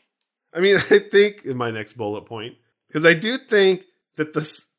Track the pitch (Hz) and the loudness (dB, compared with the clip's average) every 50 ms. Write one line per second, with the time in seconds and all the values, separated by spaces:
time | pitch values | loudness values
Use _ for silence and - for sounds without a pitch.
0 | _ _ _ _ _ _ _ _ _ _ - 165 180 196 196 185 - - 220 202 | _ _ _ _ _ _ _ _ _ _ -6 -2 0 2 2 0 2 2 2 2
1 | 208 - - 202 202 208 202 - - - 131 123 120 117 110 110 107 - - 120 | 2 2 2 2 2 2 0 -6 -10 -10 -8 -6 -6 -6 -8 -8 -12 -12 -12 -10
2 | 110 104 107 104 - - 117 110 107 123 - _ _ _ _ _ _ _ - 156 | -8 -8 -8 -10 -12 -14 -14 -14 -14 -16 -18 _ _ _ _ _ _ _ -4 2
3 | 160 170 170 160 185 220 254 262 - - 220 208 196 190 185 180 - _ _ _ | 4 4 4 2 0 -4 -6 -6 -4 0 2 4 4 4 2 0 -4 _ _ _
4 | _ _ _ - 151 151 - 151 156 - - - - _ _ | _ _ _ -8 -8 -6 -6 -6 -4 -4 -6 -8 -10 _ _